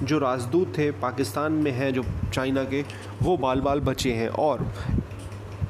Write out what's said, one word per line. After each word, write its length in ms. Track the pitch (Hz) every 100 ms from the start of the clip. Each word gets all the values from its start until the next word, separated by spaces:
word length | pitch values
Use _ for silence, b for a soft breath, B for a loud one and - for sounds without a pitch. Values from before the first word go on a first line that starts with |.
जो 160 | 139 151
राजदूत 600 | 135 127 120 165 185 -
थे 120 | 147
पाकिस्तान 640 | 139 123 123 135 147 151
में 200 | 156 147
हैं, 220 | 123 139
जो 100 | 131 - - -
चाइना 300 | - 131 135
के, 180 | 135 139 143 B B B
वो 140 | 143 170
बाल 240 | 127 131
बाल 200 | 139 143
बचे 320 | 135 127 131
हैं। 160 | 113 113
और 440 | - 147 123 120 B B B - - - - - -